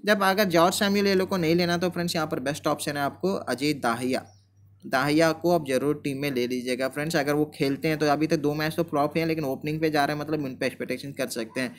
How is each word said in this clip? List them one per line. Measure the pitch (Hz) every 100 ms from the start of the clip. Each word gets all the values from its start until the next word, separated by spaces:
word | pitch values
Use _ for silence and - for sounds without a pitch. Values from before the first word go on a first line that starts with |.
| 196
जब | 208
अगर | 190 190 202
जॉर्ज | 165 170
सैमुअल | - 202 202 202
ये |
लोग | 190 185
को | 190
नहीं | 160
लेना | 170 175 175
तो | 180
फ्रेंड्स, | 170 175 170
यहाँ | 156
पर | 160
बेस्ट | 131 147 156
ऑप्शन | 151 - 143
है |
आपको | 139 135 185
अजय | 196 - 123 147 143
दाहिया, | 123 117 127 127 - - _ _ - _
दाहिया | - 131 143 151 165
को | 160 170
आप | 175 139
ज़रूर | 127 139 147
टीम | 147 135
में | 143
ले | 123 123
लीजिएगा | 127 123 127 131
फ्रेंड्स। | 143 151 165
अगर | 139
वो | 147 151
खेलते | - 156 139 160
हैं | 151
तो | 151
अभी | 147 156
तक | 165
दो | 147
मैच | 151 156 160
तो |
फ्लॉप | 165 147 147 165
हैं, | 160
लेकिन | 160
ओपनिंग | 147 135 151 156
पे | 160
जा | 151
रहे | 143 151
हैं, |
मतलब | 143 156
उन | 139
पे | 131 160
एक्सपेक्टेशन | 160 123 127 139
कर | - 127
सकते | 120 113 131
हैं। | 123